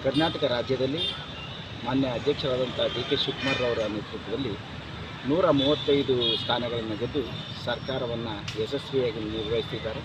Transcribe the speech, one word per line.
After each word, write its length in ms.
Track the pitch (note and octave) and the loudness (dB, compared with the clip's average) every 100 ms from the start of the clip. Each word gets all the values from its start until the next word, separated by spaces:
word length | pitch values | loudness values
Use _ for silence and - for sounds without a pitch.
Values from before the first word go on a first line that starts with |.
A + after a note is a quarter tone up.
ಕರ್ನಾಟಕ 400 | C3 C3 E3 D#3 | 2 4 2 2
ರಾಜ್ಯದಲ್ಲಿ 560 | C#3+ B2 A#2 C3 C3 D3+ - - - - - - - - A#2 | 2 2 0 2 2 2 -2 -4 -8 -10 -10 -10 -10 -8 -2
ಮಾನ್ಯ 220 | C3 C3+ | 2 2
ಅಧ್ಯಕ್ಷರಾದಂಥ 720 | A#2 A#2 C#3+ C#3+ B2+ B2+ - | 2 2 2 2 0 0 2
ಡಿ 300 | A#2 A2+ B2 | 0 0 0
ಕೆ 60 | C#3 | 2
ಶಿವಕುಮಾರ್ 460 | - C3 C3+ B2+ | 0 0 0 2
ಅವರ 260 | B2 A2+ G#2+ | 2 2 0
ನೇತೃತ್ವದಲ್ಲಿ 640 | G#2+ - G#2+ E2+ A2+ B2+ G2 - - - - - - B2 | -2 -6 -8 -4 -2 -2 -4 -8 -10 -10 -10 -10 -6 0
ನೂರ 200 | D#3 F#3 | 4 6
ಮೂವತ್ತೈದು 880 | C#3+ C3+ D3+ - C#3+ C3 B2+ A#2+ C#3+ | 6 6 4 4 4 6 4 4 0
ಸ್ಥಾನಗಳನ್ನು 640 | - A#2+ A#2+ A#2 A2 G#2 | 0 0 0 -2 -2 -2
ಗೆದ್ದು 220 | B2 D3 A2+ G#2+ - - - | -2 -2 -4 -6 -8 -6 -4
ಸರ್ಕಾರವನ್ನು 1000 | A#2+ B2+ C3 B2 A#2 A#2 G2+ G#2 G#2 | -4 -2 -2 -2 -2 -4 -6 -6 -4
ಯಶಸ್ವಿಯಾಗಿ 560 | G#2+ C#3 - C3+ B2 A2+ | -2 -2 0 0 0 0
ನಿರ್ವಹಿಸಿದ್ದಾರೆ. 800 | G#2+ A2 G#2+ A#2 G#2+ A2+ G#2+ A2 | -4 -4 0 0 0 -4 -4 -6